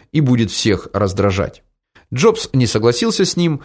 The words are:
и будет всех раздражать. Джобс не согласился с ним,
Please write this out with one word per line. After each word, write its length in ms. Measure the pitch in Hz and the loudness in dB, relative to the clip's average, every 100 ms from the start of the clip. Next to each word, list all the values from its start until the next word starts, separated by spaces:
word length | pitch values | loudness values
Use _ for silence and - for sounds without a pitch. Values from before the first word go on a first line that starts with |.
| _ | _
и 80 | 151 | 0
будет 300 | 139 123 110 | 2 2 0
всех 380 | - 113 92 - | -2 0 -2 -2
раздражать. 720 | 98 101 92 101 95 78 - _ _ _ _ _ | -2 -2 0 0 0 -4 -8 _ _ _ _ _
Джобс 380 | 120 214 - - | 0 0 0 -2
не 140 | 135 117 | 0 0
согласился 580 | 117 113 120 226 - | 2 0 2 0 0
с 100 | 185 | -2
ним, 280 | - 170 147 | 0 -2 -2